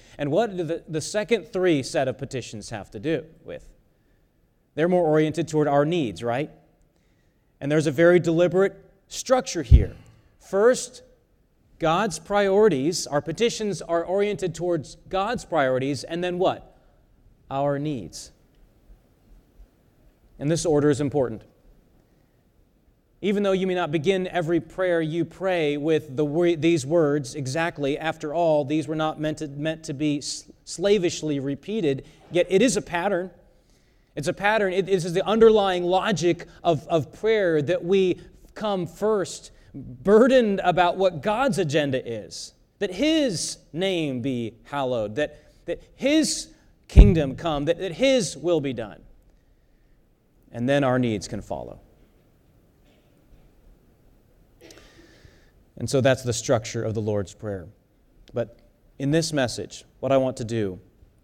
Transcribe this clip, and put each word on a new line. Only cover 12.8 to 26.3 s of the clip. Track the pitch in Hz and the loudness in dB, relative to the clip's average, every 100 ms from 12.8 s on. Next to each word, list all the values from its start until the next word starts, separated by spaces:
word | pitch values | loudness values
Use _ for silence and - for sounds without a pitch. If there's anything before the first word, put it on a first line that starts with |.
| 143 180 | 0 -2
Our | - 143 | -2 -4
petitions | 151 160 233 - 214 170 | -4 0 0 0 -4 -6
are | - 170 | -2 -2
oriented | 165 196 208 202 185 | 0 -2 -2 -2 -6
towards | - 175 170 117 - - | -4 -2 -4 -4 -18 -8
God's | 190 202 233 | -4 -2 -4
priorities. | - 160 131 127 135 135 | -4 0 2 0 -2 -6
And | - 170 | -6 -6
then | 180 180 | -6 0
what? | 180 117 - _ _ _ _ _ _ _ - | 0 -2 -10 _ _ _ _ _ _ _ -8
Our | 135 143 139 | -4 -2 -2
needs. | 151 131 85 - - _ _ _ _ _ _ - _ _ _ - _ _ - _ _ _ _ _ _ - | -4 -6 -10 -14 -20 _ _ _ _ _ _ -20 _ _ _ -20 _ _ -20 _ _ _ _ _ _ -8
And | 139 | -2
this | 165 | -2
order | 180 147 147 | 2 2 4
is | 139 | 2
important. | 147 147 120 107 - _ _ - _ _ _ _ _ _ _ _ _ _ _ _ _ _ | 0 -2 -2 -4 -16 _ _ -20 _ _ _ _ _ _ _ _ _ _ _ _ _ _
Even | 196 208 | -2 0
though | 202 | 2
you | 190 185 | 0 0
may | |
not | 180 165 | -2 -2
begin | 160 151 190 185 | -2 0 0 0
every | 175 160 170 | -4 0 -2
prayer | - - 185 170 | -2 -4 0 0
you | 160 170 | -2 -4
pray | 165 - 185 175 151 147 | -6 -4 -2 0 0 -2
with | 147 156 - 131 | 0 0 -2 -4
the | |
wo-, | 147 | -2